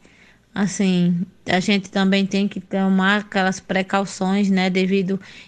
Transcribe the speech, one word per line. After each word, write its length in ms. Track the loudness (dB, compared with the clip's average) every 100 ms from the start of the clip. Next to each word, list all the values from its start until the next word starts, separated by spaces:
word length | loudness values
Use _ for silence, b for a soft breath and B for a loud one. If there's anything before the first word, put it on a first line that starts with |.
| b b b b _
Assim, 680 | -4 -2 0 0 2 2 0 -4 -8
a 140 | -2 0
gente 320 | 0 -2 -2
também 340 | 0 2 2
tem 220 | 0 -2 -2
que 140 | -6
tomar 640 | -6 -2 0 2 2 0
aquelas 360 | -2 0 0 -2
precauções, 920 | -4 -4 -2 -2 -2 -4 -2 0 2
né? 220 | 2 2
Devido 500 | 0 0 0 -2 -4 B B